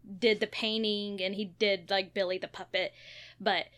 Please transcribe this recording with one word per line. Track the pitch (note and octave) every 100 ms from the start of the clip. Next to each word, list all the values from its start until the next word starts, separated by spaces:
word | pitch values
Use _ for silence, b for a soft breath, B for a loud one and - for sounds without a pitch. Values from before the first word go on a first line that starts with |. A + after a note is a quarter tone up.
| G3+ G3
did | A#3 G#3+
the | G#3+
painting, | - A3 A3 G#3+ G#3 G3+ G3+
and | F#3
he | G3
did, | G3+ - G#3 F#3+ E3
like, | G3 F#3+
Billy | G3+ F3+ F#3
the | E3
Puppet. | - F3+ F#3 F3+ b b b b b
But | G3+ F3+ -